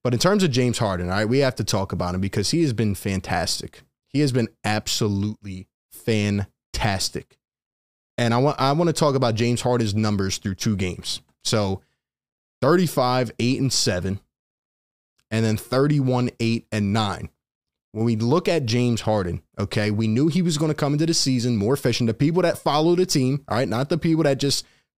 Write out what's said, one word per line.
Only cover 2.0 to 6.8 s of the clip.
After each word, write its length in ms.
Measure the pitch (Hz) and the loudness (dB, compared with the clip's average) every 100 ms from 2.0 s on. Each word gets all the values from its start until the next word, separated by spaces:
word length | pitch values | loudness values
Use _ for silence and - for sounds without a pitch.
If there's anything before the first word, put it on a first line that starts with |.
| 107 | -4
him 80 | 90 | -2
because 300 | 95 - 101 | -2 -2 -2
he 100 | 160 | 0
has 100 | 160 | 0
been 220 | 110 110 | 0 -2
fantastic. 880 | 95 - 95 - 87 90 - - - _ _ _ | -2 -2 -4 -2 -4 -2 -6 -8 -16 _ _ _
He 120 | 135 | 0
has 120 | 147 | 0
been 160 | 123 113 - | 0 -2 -4
absolutely 1040 | 104 107 - - 110 98 104 107 101 92 92 _ _ | -4 -2 -2 -2 0 0 -2 -6 -12 -12 -14 _ _
fantastic. 1400 | - - 110 104 101 98 _ _ - | -10 -2 0 2 0 -4 _ _ -4